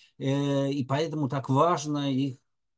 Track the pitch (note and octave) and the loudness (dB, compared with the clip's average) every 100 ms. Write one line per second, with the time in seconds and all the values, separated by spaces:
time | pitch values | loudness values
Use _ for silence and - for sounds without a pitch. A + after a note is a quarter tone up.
0 | - - C3+ C#3 C#3+ C#3 C#3 C#3+ B2+ C#3 | -20 -6 -2 0 2 0 0 -2 0 0
1 | D#3+ D#3 C3+ C#3 B2 C3+ E3 E3+ D3 D3 | 0 -2 -2 -2 0 2 4 2 -2 -2
2 | C#3 C3 C#3 B2 _ _ _ | 0 0 -2 -4 _ _ _